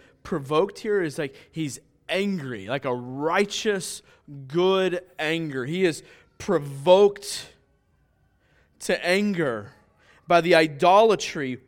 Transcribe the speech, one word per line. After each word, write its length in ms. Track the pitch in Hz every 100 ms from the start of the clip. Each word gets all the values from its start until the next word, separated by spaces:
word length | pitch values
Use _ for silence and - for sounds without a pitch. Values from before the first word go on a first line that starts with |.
| _ _
provoked 560 | - 170 135 156 196 -
here 220 | 226 208
is 160 | 165 139
like 180 | 143 - -
he's 280 | 160 151 - _ _ -
angry, 580 | 175 202 190 135 113 95
like 180 | 139 135
a 80 |
righteous, 1080 | 123 123 131 151 180 202 - 220 196 - - _ _ - 139 135
good 540 | 160 185 190 185 170 - -
anger. 460 | 156 165 160 131 123
He 200 | 175 185
is 180 | 151 - - _ -
provoked 1160 | - 170 143 139 143 185 202 202 - - - _ _ _ _ _ _ _ _ _ _ _ _ _
to 260 | - 185 156
anger 680 | 190 208 180 147 110 104 _ _ _ _ _ -
by 120 | 175
the 140 | 170 170
idolatry. 1080 | 160 139 175 196 226 190 - 165 135 117